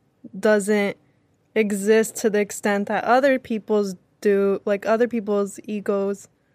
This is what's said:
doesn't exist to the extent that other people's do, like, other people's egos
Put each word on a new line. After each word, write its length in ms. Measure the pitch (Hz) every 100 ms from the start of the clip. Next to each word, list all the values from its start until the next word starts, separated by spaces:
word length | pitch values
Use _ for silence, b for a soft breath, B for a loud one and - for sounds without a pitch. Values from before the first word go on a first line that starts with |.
| _ _ - 190
doesn't 600 | 214 214 196 208 202 - _ _ _ _ _
exist 600 | - 214 202 196 220 220 -
to 120 | 226
the 120 | 208
extent 480 | 202 - 214 202 202
that 160 | 208
other 340 | - 247 277 262
people's 560 | - 220 - 214 202 185 _ _
do, 400 | 208 196 196 196 -
like, 180 | 202
other 240 | - 220 240
people's 500 | 233 208 202 202 -
egos 640 | - 214 196 202 196 98 - _ _